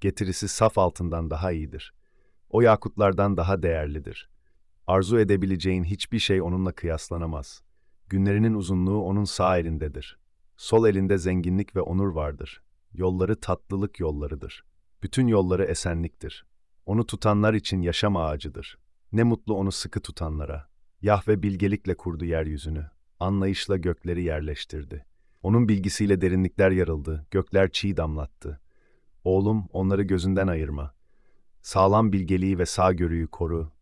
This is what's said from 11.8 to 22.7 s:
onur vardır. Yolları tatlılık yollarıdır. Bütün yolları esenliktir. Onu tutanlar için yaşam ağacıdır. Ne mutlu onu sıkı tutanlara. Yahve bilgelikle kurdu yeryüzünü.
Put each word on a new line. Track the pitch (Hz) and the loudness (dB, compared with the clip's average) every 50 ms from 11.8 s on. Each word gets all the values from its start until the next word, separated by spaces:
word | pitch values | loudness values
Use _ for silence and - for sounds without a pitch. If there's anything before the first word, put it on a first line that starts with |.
onur | 87 - 87 95 101 98 | -4 -2 0 0 0 0
vardır. | 80 90 85 82 73 - - - - - - _ _ _ _ _ - | -2 -4 -4 -6 -6 -10 -12 -16 -16 -20 -20 _ _ _ _ _ -6
Yolları | 85 95 92 92 90 92 92 110 - | -4 -2 0 0 0 0 0 0 -2
tatlılık | - - 90 - - - 98 98 101 98 - - | -2 -4 -4 -4 -4 -6 -6 -4 -4 -4 -6 -4
yollarıdır. | 87 78 73 73 73 73 76 71 - - - - - _ _ _ _ _ _ - | -4 -4 -4 -4 -6 -6 -8 -8 -12 -14 -16 -18 -20 _ _ _ _ _ _ -12
Bütün | - - - 135 127 | -10 -4 0 2 2
yolları | 120 110 101 92 90 92 90 98 | 4 4 4 4 2 2 0 0
esenliktir. | - 87 - - 90 85 82 82 82 - - - - - - - _ _ _ _ _ _ _ - | -2 -2 -2 -4 -4 -2 -2 -4 -6 -8 -12 -16 -14 -14 -16 -20 _ _ _ _ _ _ _ -6
Onu | - 101 113 113 | -2 0 0 0
tutanlar | - - - - 107 104 101 104 110 110 | 0 -2 -2 2 2 4 4 4 4 2
için | 104 - - 95 95 | 2 0 -2 -4 -2
yaşam | 87 85 85 - - 104 98 | -2 -2 -2 0 0 0 0
ağacıdır. | 87 80 78 76 73 - 76 67 - - - - - _ _ _ _ _ - | 0 -2 -2 -4 -6 -8 -10 -12 -14 -16 -16 -20 -20 _ _ _ _ _ -4
Ne | 104 110 | 0 2
mutlu | 117 120 117 110 - 110 107 | 4 4 2 0 -2 -4 -2
onu | 95 98 98 | -2 -2 -2
sıkı | 92 - - 85 - 107 | -4 -4 -8 -6 -8 -8
tutanlara. | - - 76 - 82 78 78 76 76 73 73 73 - _ _ _ _ _ _ - | -8 -8 -10 -8 -6 -6 -6 -6 -6 -8 -8 -10 -12 _ _ _ _ _ _ -4
Yahve | 92 107 104 98 - 107 107 92 | 0 2 2 2 2 2 0 2
bilgelikle | 90 101 98 87 101 98 104 98 - 98 87 | 0 -2 -2 0 0 0 -2 -2 -4 -4 -6
kurdu | - - 92 85 80 87 | -4 -6 -8 -6 -6 -4
yeryüzünü. | 85 82 82 80 78 78 73 78 78 | -2 -2 -2 -2 -4 -6 -8 -8 -8